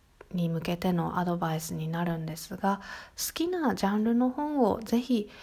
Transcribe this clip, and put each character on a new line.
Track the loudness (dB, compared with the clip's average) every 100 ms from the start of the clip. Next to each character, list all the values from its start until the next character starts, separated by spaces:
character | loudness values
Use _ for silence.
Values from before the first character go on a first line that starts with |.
| _ -20 -6
に | -2 0
向 | 0
け | -2 0
て | 2
の | 2 0 0
ア |
ド | 0 0
バ | 0 -2
イ |
ス | -4
に | -6 -4
な | -2
る | -2 -2
ん | -4
で | -8
す | -10 -2
が、 | 0 0 -4 -14 -14 -6
好 | -6
き | -2 -2
な | 2 0
ジ | 2 2
ャ | 2
ン |
ル | 4
の | 4 2
本 | 0 -2 4
を | 4 2
ぜ | 0 0
ひ、 | 2 0 -2 -12